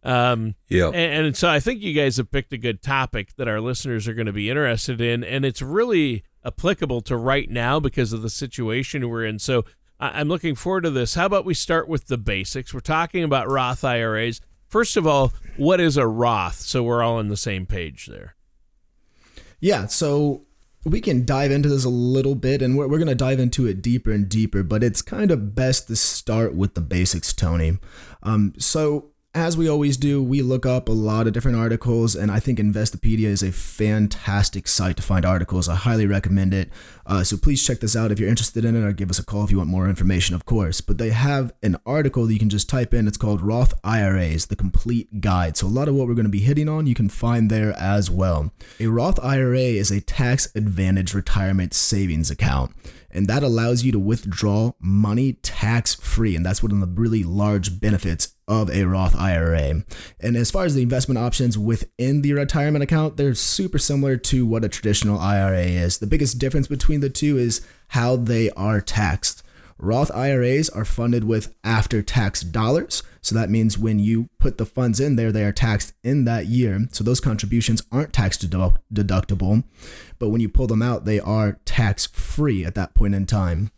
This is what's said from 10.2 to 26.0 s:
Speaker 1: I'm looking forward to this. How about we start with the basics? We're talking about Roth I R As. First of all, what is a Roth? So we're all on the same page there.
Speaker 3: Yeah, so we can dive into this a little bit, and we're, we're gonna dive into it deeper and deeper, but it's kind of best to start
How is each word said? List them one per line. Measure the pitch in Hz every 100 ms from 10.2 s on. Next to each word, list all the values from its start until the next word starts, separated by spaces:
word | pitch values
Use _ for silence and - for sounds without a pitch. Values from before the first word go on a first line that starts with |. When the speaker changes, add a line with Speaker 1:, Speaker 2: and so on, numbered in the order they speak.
Speaker 1:
I'm | 147
looking | 170 165
forward | 135 170 190
to | 170
this. | 135 120
How | 170
about | 185 196 185
we |
start | 160 - 165 -
with | 160 -
the | 123
basics? | 101 101 95 139 127
We're | 135
talking | - 156 165 180
about | 160 139 113
Roth | 135 127 123
I | 139 120
R | 113 107
As. | 113 117 - _ _
First | 214 226 -
of | 160
all, | 143 131 - - -
what | 147 185
is | 170 143
a | 120
Roth? | 110 120 110 90 -
So | - -
we're | 117 117
all | 117 117
on | 107
the | 104
same | - 95
page | 92 98 82 67 -
there. | 50 50 - _ _ _ _ _ _ _ _ _ - - -
Speaker 3:
Yeah, | 180 175 101
so | - 156 143 147 135 - _ _ _
we | 160 190
can | - 127 123
dive | 139 143
into | 139 147
this | 139
a | 127
little | 123 123 131 135
bit, | 135 - 139
and | 131
we're, | 135 139
we're | 151
gonna | 160
dive | 127 131 131
into | 127 - 123
it | 95
deeper | 117 123 -
and | 107 101
deeper, | 110 110 98
but | 90 107
it's | 120 -
kind | - 208 208
of | 151 104
best | 107 127 131 -
to |
start | 110